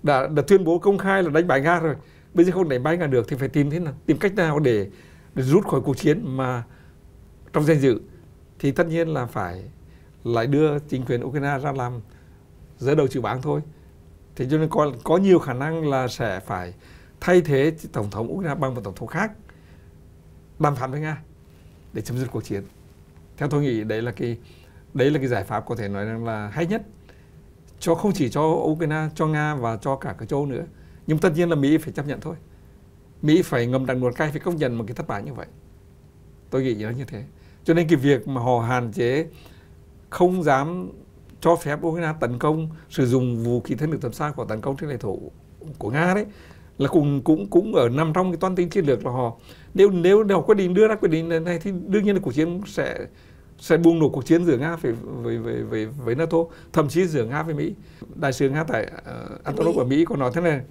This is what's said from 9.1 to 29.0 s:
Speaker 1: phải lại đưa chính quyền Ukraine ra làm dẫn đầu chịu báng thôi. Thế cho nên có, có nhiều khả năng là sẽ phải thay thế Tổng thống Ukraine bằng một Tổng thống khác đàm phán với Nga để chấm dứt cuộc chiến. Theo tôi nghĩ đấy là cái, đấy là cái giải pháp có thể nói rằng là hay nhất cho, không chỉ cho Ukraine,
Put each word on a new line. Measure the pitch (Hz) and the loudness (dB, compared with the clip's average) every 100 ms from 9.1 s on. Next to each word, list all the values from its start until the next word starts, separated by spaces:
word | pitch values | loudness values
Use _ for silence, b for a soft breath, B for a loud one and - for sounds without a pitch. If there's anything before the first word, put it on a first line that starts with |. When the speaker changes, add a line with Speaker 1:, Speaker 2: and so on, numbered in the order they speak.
| 147 120 | -2 -4
Speaker 1:
phải | - 92 90 - - - b b - | -4 -6 -8 -14 -20 -20 b b -12
lại | 120 117 120 | -2 0 2
đưa | 143 156 147 | 2 2 0
chính | 147 131 127 | -4 -6 -2
quyền | 123 127 | -4 -2
Ukraine | 143 139 139 | -4 -2 -2
ra | 143 | -4
làm | 135 123 123 - b b b b - - - | -4 -6 -8 -14 b b b b -20 -20 -6
dẫn | 120 151 | 0 2
đầu | 135 | 2
chịu | 135 | 0
báng | 107 127 | -4 -4
thôi. | 147 147 151 B B B - - - - | -4 -4 -6 B B B -20 -20 -20 -8
Thế | 127 | -2
cho | 156 | 0
nên | 156 | 0
có, | 160 151 123 | 2 0 -2
có | - 170 | 0 4
nhiều | 196 175 | 6 6
khả | - | 4
năng | 123 147 165 151 | -4 -4 -2 0
là | 135 127 | 0 -2
sẽ | - 117 92 | -2 -4 -4
phải | - 95 87 90 B B B - | -6 -8 -8 -14 B B B -6
thay | - 180 | 4 4
thế | 151 139 147 160 - | 6 2 2 0 -10
Tổng | - 101 | -6 -6
thống | 98 117 | -6 -6
Ukraine | 165 175 139 | -4 -6 -4
bằng | 131 123 | -4 -4
một | |
Tổng | 101 92 | -10 -10
thống | - | -8
khác | 160 214 208 - b b b b b - - - - - - | -4 -4 -6 -20 b b b b b -20 -20 -20 -20 -20 -2
đàm | 147 135 | 0 0
phán | 131 | -6
với | 143 | -6
Nga | 156 156 - - - b b b - | -6 -8 -12 -20 -20 b b b -12
để | - | -10
chấm | - 123 | -6 -6
dứt | 131 | -4
cuộc | 113 | -6
chiến. | - 101 - - - - - - - - | -6 -8 -8 -20 -20 -20 -20 -20 -20 -8
Theo | 151 | -2
tôi | 147 | 0
nghĩ | 143 113 | 0 -2
đấy | 107 110 | -2 -4
là | 120 | -4
cái, | 113 120 113 b b b b b | -4 -6 -6 b b b b b
đấy | 135 131 | 0 2
là | 147 | 2
cái | 131 | 0
giải | 113 | -2
pháp | 95 110 - | -2 -6 -4
có | 110 | -6
thể | 101 | -4
nói | 101 104 | -4 -6
rằng | 113 117 | -6 -6
là | 110 104 | -6 -8
hay | 107 170 | -4 -2
nhất | 220 - - b b b b b - - - | -4 -6 -20 b b b b b -20 -20 -6
cho, | - 165 | -2 0
không | 208 | 0
chỉ | - 127 | 0 0
cho | 139 160 | 2 2
Ukraine, | 165 156 156 156 156 | 2 0 0 -2 -2